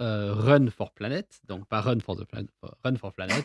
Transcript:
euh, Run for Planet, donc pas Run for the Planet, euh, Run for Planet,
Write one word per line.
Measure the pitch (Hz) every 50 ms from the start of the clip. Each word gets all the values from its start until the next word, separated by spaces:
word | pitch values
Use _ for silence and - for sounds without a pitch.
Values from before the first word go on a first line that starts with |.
euh, | 123 113 107 104 104 101 101
Run | 104 110 127 143 143 135 120
for | 101 - 104 - -
Planet, | - 104 110 135 180 208 - - - _
donc | - 101 92 101
pas | - 110 107
Run | 101 127 123 113
for | 101 - 95
the | - 98
Planet, | - - 110 101 104 - _ -
euh, | - - _ -
Run | 131 131
for | 117 - 98 -
Planet, | - 95 95 - 151 147